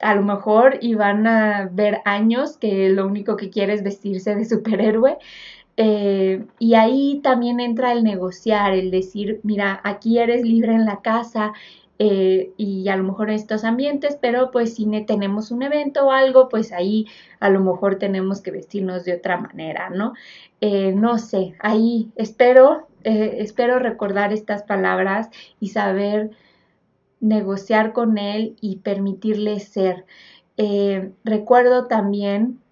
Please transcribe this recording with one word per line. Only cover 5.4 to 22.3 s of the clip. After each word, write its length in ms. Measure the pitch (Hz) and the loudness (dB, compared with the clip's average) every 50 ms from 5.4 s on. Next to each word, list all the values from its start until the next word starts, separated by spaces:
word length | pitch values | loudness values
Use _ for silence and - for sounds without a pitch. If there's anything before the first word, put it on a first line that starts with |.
| - - - - - _ - | -20 -20 -20 -20 -20 _ -2
Eh, 720 | - 220 220 208 208 202 202 196 190 190 190 190 190 - - _ - | 0 0 2 2 0 0 0 0 2 0 0 0 -2 -6 -12 _ -2
y 140 | 233 226 | 2 4
ahí 480 | 226 226 220 233 262 277 277 277 285 285 | 6 6 6 4 2 2 0 0 -2 -2
también 380 | - 277 254 240 240 240 240 240 | 0 0 0 0 0 -2 -4 -4
entra 320 | 240 240 226 226 254 247 | -4 -4 -4 -2 0 0
el 100 | 240 233 | 0 2
negociar, 720 | 226 220 196 185 180 185 185 - - 220 214 208 202 196 | 0 0 0 -2 -6 -6 -8 -6 -2 -2 0 2 2 2
el 180 | 190 185 185 185 | 0 0 0 0
decir, 500 | 185 185 190 185 - 202 208 208 220 - | -2 -2 -4 -4 -6 -8 -6 -6 -6 -6
"Mira, 360 | - 208 208 202 202 196 196 - - | -4 -4 -2 -2 -2 -4 -4 -4 -6
aquí 340 | 202 196 202 - 226 226 233 | -8 -8 -4 -2 0 2 2
eres 220 | 233 226 240 254 | 2 2 0 0
libre 320 | 240 226 226 226 226 220 | 2 2 2 2 2 2
en 140 | 226 226 220 | 2 2 2
la 160 | 214 196 196 | 0 -2 -4
casa, 500 | - 226 220 233 233 - - 220 214 214 214 - - - - - _ _ _ - | -4 -2 -2 -2 -2 -4 -4 -4 -4 -4 -6 -12 -20 -20 -20 -20 _ _ _ 0
eh, 540 | 208 208 196 190 190 185 185 185 185 - - - | 0 2 2 2 2 2 2 2 0 -4 -6 -6
y 300 | 220 202 196 190 185 196 | -6 -6 -4 -4 -2 -2
a 80 | 190 | -2
lo 80 | 190 190 | -2 -2
mejor 260 | 190 190 - 214 220 | -4 -4 -4 -4 -4
en 60 | 214 | -4
estos 280 | 214 214 - 220 214 214 | -4 -4 -4 -6 -4 -2
ambientes, 540 | 226 226 247 277 294 294 277 285 285 285 - | -2 -2 -2 -2 -2 -2 -2 -4 -4 -4 -2
pero 300 | - 240 233 247 254 254 | -2 -2 0 0 0 0
pues 240 | 254 240 233 226 226 | 0 -2 -2 -2 -2
si 100 | - 208 | -4 -4
ne-, 200 | 214 214 214 214 | -2 -2 -4 -2
tenemos 460 | - 214 196 196 196 202 214 220 - | -2 -2 -2 -2 -2 -4 -4 -6 -6
un 120 | 233 240 | -6 -6
evento 440 | 269 285 294 294 294 277 277 294 277 | -4 -2 -2 -2 -2 -2 -2 2 2
o 40 | 269 | 4
algo, 380 | 262 262 262 262 254 262 262 254 | 4 4 4 6 6 6 4 4
pues 220 | - 220 220 - | 2 -4 -4 -4
ahí 340 | 190 175 180 202 214 220 214 - - - - - - - | -4 -4 -2 -2 -2 -2 -4 -6 -10 -20 -20 -20 -10 -2
a 80 | 208 202 | 2 2
lo 120 | 196 196 | 2 4
mejor 360 | 190 185 180 180 202 196 190 | 2 0 0 0 0 -2 -2
tenemos 460 | 190 202 196 190 190 185 190 196 196 | -2 -4 -4 -2 -2 -2 -4 -4 -6
que 80 | - 185 | -8 -10
vestirnos 540 | 196 196 - - - 202 190 185 180 180 175 | -12 -12 -12 -10 -8 -6 -6 -6 -6 -6 -4
de 100 | 185 175 | -6 -6
otra 240 | 175 - 190 175 175 | -4 -4 -4 -4 -4
manera", 500 | - - - - 160 160 - - 185 190 | -6 -10 -12 -12 -10 -8 -8 -8 -8 -8
¿no? 220 | 175 190 214 254 240 - - - - - - _ _ - | -6 -4 -4 -6 -6 -10 -20 -20 -20 -20 -20 _ _ -4
Eh, 320 | 214 214 202 196 196 190 | -2 0 0 0 0 0
no 260 | 190 202 214 240 240 214 | 0 2 2 2 0 0
sé, 360 | - - - 190 190 185 - - | -4 -4 -4 -4 -4 -4 -6 -6
ahí 500 | - 214 214 220 226 233 240 226 220 - - | -4 0 2 2 2 2 0 -2 -4 -6 -6
espero, 720 | - 220 214 | -8 -8 -4